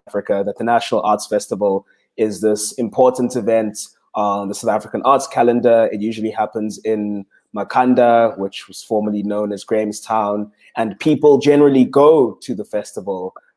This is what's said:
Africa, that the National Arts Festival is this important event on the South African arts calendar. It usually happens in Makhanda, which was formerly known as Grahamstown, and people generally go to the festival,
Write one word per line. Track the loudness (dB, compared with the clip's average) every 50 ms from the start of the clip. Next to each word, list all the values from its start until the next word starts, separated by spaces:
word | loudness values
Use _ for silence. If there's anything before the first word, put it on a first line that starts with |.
| _
Africa, | -8 -8 -6 -4 -2 -2 -2 -2
that | -4 -6
the | -4 -2
National | 0 0 0 0 -2 -4 -2
Arts | 0 0 -2 -2 -2
Festival | -2 -4 -4 -4 -4 -4 -2 0 0 0 -2 -4 _ _ _ _ _ _
is | -4 -2 -2 -2 0
this | 0 0 0 0 -4 -6 -6
important | -6 -6 -2 0 2 2 2 2 2 -2 -2 -2
event | -2 -2 0 0 0 0 -2 -6 -10 -12 -14 _ _ _ _ -6
on | -2 -2 -2 -2 -2 -4
the | -6 -8
South | -6 -2 -2
African | -2 -2 -2 -6 -6 -2
arts | 0 2 2 2 0
calendar. | -2 -2 0 2 2 2 2 4 4 4 4 4 2
It | 0 -4
usually | -4 -6 -4 -4 -6 -6
happens | -4 -4 -4 -4 -4 -6 -6 -8 -8 -8
in | -4 -4 -4 -2 -4 -6 -6 -8 -10 _ _ _ _ _ -10
Makhanda, | -10 -8 -2 0 2 2 4 4 4 4 6 6 4 4 2 0
which | -2 -8 -8 -8 -12 -18
was | -16 -18 -16
formerly | -8 -4 -2 -2 -2 -2 -4 -4
known | -4 -4 -4 -4 -4 -4
as | -6 -8 -6
Grahamstown, | -4 -2 -2 -2 -2 -6 -8 -6 -4 -2 -2 0 -2 -2 -4 -6 -8 _ _ _ _ -6
and | -6 -6 -6 -6 -4
people | 0 0 2 4 6 6 6
generally | 6 4 4 4 6 6 6 6 4 4
go | 4 4 6 6 6 6 6 4 2 -2 -8
to | -10 -10 -8
the | -8 -8
festival, | -8 -8 -8 -8 -8 -12 -12 -8 -8 -8 -8 -8 -10 -12 -16 _ _ _